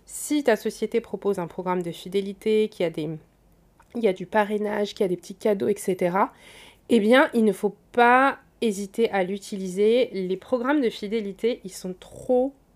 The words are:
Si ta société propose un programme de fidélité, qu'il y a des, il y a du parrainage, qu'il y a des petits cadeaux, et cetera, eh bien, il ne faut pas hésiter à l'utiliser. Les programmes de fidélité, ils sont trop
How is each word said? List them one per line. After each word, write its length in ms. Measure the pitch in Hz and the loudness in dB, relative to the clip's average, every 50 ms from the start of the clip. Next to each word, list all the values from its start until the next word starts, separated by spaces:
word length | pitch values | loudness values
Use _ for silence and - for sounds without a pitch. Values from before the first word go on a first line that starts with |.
| _ | _
Si 380 | - - - - - 302 294 285 | -16 -14 -12 -6 -2 -2 2 4
ta 140 | 247 214 | 2 2
société 420 | 208 - 214 - - 220 214 - 226 | 2 0 -6 -6 -6 -6 -2 -2 -4
propose 400 | - - - 196 - 202 196 185 | -4 -4 -10 -4 -4 -2 -2 -2
un 80 | 170 | -6
programme 340 | 165 - - 175 185 180 180 | -8 -10 -8 -4 -2 -2 -2
de 100 | 170 170 | -2 -6
fidélité, 760 | 170 - - 180 185 202 196 202 196 - - 220 214 214 214 | -8 -10 -10 -4 -2 -2 -2 -4 -8 -4 0 2 2 2 2
qu'il 160 | 214 - - 180 | 0 -2 -2 -4
y 40 | |
a 20 | 165 | -2
des, 200 | 160 165 151 165 156 156 - _ _ _ _ _ _ _ _ _ _ _ _ _ - | -2 -4 -6 -6 -8 -10 -14 _ _ _ _ _ _ _ _ _ _ _ _ _ -6
il 80 | 233 220 | -2 0
y 60 | 196 | 0
a 40 | 185 | 0
du 120 | - 180 | -2 -6
parrainage, 680 | - - 214 202 202 214 202 208 202 214 208 208 202 - | -2 0 0 0 0 -2 -4 -2 -2 -2 -2 -4 -4 -2
qu'il 80 | - | -2
y 40 | 208 | -2
a 20 | |
des 80 | 180 175 | 0 -2
petits 200 | 175 - - 190 | -4 -6 -12 -12
cadeaux, 340 | - - 220 202 196 240 208 | -2 0 0 0 0 0 -2
et 80 | 202 | -2
cetera, 560 | - - 196 180 185 185 175 180 196 240 - - - - - - - - - - _ _ - | -2 -2 -4 -2 0 0 0 2 0 0 0 -4 -10 -20 -20 -20 -20 -20 -20 -20 _ _ 2
eh 100 | 240 220 | 2 4
bien, 300 | 196 214 247 269 311 - - | 6 6 6 6 6 4 2
il 120 | 233 214 | 2 2
ne 80 | 208 190 | 2 2
faut 240 | - 214 196 - _ _ _ - | 0 -2 -4 -4 _ _ _ 2
pas 440 | 240 240 240 247 254 269 269 - - _ _ _ _ | 4 6 6 6 6 4 2 0 -4 _ _ _ _
hésiter 500 | 233 226 190 196 202 190 - 226 226 - | -2 -2 -2 -2 -6 -6 -2 0 0 2
à 120 | 196 196 180 | 2 0 0
l'utiliser. 840 | 180 202 196 - - 214 190 190 185 175 196 208 220 233 254 - - | 0 -4 -6 -8 -8 -8 -6 -6 -6 -2 2 2 4 4 4 2 0
Les 240 | - 190 185 180 190 | -2 -6 -4 -4 -4
programmes 460 | 190 - - 262 240 240 262 302 302 | -6 -4 -4 -4 -2 0 0 0 2
de 80 | 247 214 | 0 0
fidélité, 720 | - - 208 196 220 226 202 202 185 - - 233 247 - - | -2 -4 -6 -6 -4 -4 -4 -6 -6 -4 -2 -2 -2 -4 -8
ils 80 | 185 | -14
sont 240 | - - - 180 180 | -14 -10 -10 -10 -10
trop 560 | - - - - - - - 254 247 262 277 - _ _ _ _ | -12 -16 -20 -20 -10 -2 0 2 2 2 0 -4 _ _ _ _